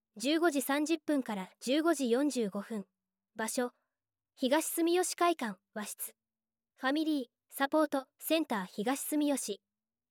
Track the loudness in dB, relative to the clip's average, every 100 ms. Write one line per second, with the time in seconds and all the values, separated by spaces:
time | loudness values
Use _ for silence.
0 | _ -6 0 2 4 2 0 0 0 -2
1 | 0 0 -2 -6 -10 -8 -2 2 2 2
2 | 2 0 0 0 -2 -4 -8 -10 -10 _
3 | _ _ _ -8 -4 -2 -4 -6 _ _
4 | _ _ _ -4 2 2 2 0 2 2
5 | 0 0 0 0 -4 -8 _ -10 -10 -10
6 | -14 -14 _ _ _ _ _ _ -2 0
7 | 2 0 -2 _ _ -4 2 4 4 0
8 | -4 _ 0 2 2 -2 -4 -4 -2 -2
9 | -2 0 2 0 -2 -8 _ _ _ _
10 | _